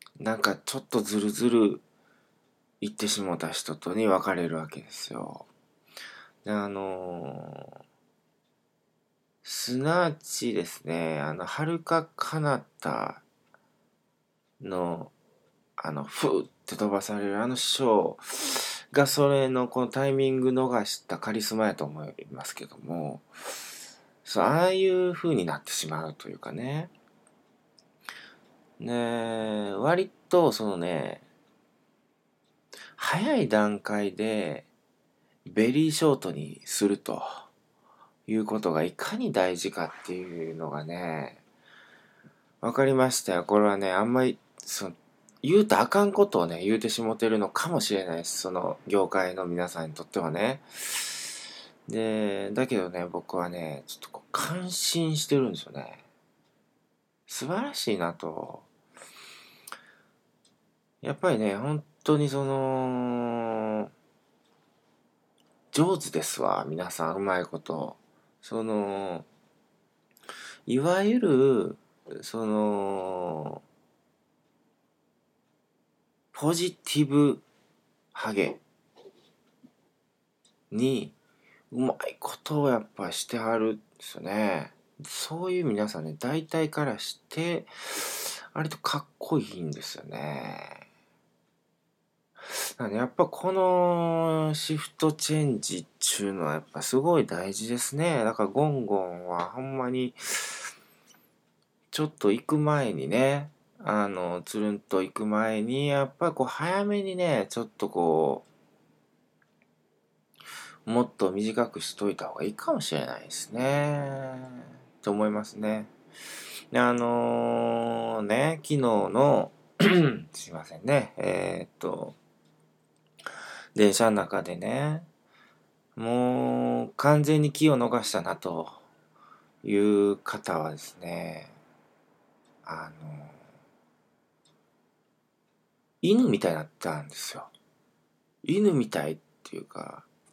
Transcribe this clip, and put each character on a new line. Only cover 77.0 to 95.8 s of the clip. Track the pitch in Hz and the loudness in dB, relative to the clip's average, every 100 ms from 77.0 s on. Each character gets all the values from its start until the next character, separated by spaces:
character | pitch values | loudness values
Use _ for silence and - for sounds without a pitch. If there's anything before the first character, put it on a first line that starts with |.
ィ | 143 | 4
ブ | 143 147 - _ _ _ _ _ _ _ | 6 6 4 _ _ _ _ _ _ _
ハ | - - | -10 -4
ゲ | 101 90 - _ _ _ _ - - _ _ _ _ - _ _ _ _ _ _ _ _ _ - | 0 0 -2 _ _ _ _ -20 -20 _ _ _ _ -20 _ _ _ _ _ _ _ _ _ -8
に、 | 104 127 123 - - _ _ _ _ - | 0 0 0 -4 -12 _ _ _ _ -8
う | 120 | 0
ま | 131 - - | 0 0 -4
い | - | -8
こ | - - | -10 -10
と | - 151 | -4 2
を | 139 | 4
や | 120 | 2
っ | 107 - | 0 -8
ぱ | 92 | -8
し | - | -6
て | - 120 | -6 -4
は | 113 113 | 0 2
る | 110 | 0
ん | 107 | -2
で | - _ | -10 _
す | - - | -18 -12
よ | |
ね。 | - 104 107 85 67 - _ - 147 | -6 0 0 0 -4 -14 _ -20 -12
そ | - - 165 185 | -8 -8 -6 -2
う | |
い | 185 | 0
う | |
皆 | 165 104 107 | 0 0 -2
さ | 92 | -4
ん | |
ね、 | 80 76 | -8 -6
大 | 123 156 | -4 -2
体 | 160 165 156 | -2 -2 -2
か | 156 | -2
ら | 143 104 | -4 -4
し | - - - | -8 -12 -12
て、 | - 170 170 - - - - - - - - - | -6 -4 -4 -6 -14 -10 -8 -6 -6 -8 -10 -10
割 | 156 156 | -6 -6
と | - | -4
か | - 147 | -4 -4
っ | - - | -6 -12
こ | - 151 | -2 -2
い | - 95 | -2 -6
い | |
ん | 82 | -8
で | 73 | -8
す | - - | -10 -12
よ | |
ね。 | - - 73 71 57 50 50 - - _ _ _ _ _ _ _ _ _ _ _ _ _ _ - - - - - | -12 -10 -8 -8 -8 -12 -14 -18 -20 _ _ _ _ _ _ _ _ _ _ _ _ _ _ -20 -10 -6 -6 -6
な | 113 | -4
ん | |
で | 104 | -2
や | |
っ | 123 | 0
ぱ | - 180 | 2 0
こ | - 180 | 0 -2
の | 190 185 180 175 175 170 165 165 160 156 | 2 4 6 4 4 2 2 2 2 2
シ | 151 - 156 | 0 -2 -4
フ | - | -4
ト | - 156 | 0 0
チ | 156 - | 2 0
ェ | 156 | 2
ン | 147 113 | 2 0
ジ | - | -2
っ | 92 | -6